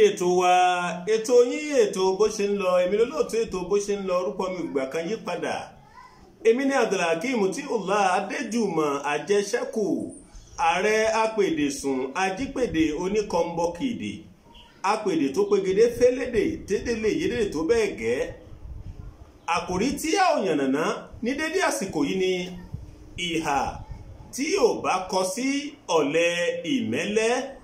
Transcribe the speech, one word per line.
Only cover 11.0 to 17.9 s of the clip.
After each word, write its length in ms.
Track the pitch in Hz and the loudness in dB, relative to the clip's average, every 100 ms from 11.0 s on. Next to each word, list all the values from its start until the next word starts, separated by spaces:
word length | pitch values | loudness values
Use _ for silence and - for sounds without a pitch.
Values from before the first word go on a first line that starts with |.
| 220 | 2
apèdèsùn, 840 | 220 220 220 180 156 147 139 139 131 131 | 2 0 2 0 2 0 -2 -2 -2 -2
ajípèdè 720 | 180 190 - 269 - 240 160 156 | -2 -2 -2 -6 -2 0 2 0
oníkọ̀ǹbọ̀kìdì, 1200 | 147 180 214 208 175 170 170 170 170 131 110 104 90 - - - - - - | 0 -2 -2 0 -2 -2 -2 -2 -2 -4 -4 -6 -10 -14 -20 -20 -20 -20 -6
apèdè 480 | 190 269 202 160 135 | -2 0 0 0 0
tó 120 | 185 | 0
pegedé 420 | 202 202 180 190 233 | 2 2 2 4 4
félédè, 540 | 233 247 254 240 226 165 - | 6 4 4 -2 0 0 -2
tédélé 460 | - 208 - 226 214 | -4 -4 -2 -2 0
yédèdè 360 | 151 160 240 214 | 0 0 0 -2
tó 80 | 143 | -2
bẹ́ẹ̀ 340 | 160 233 208 | 0 2 2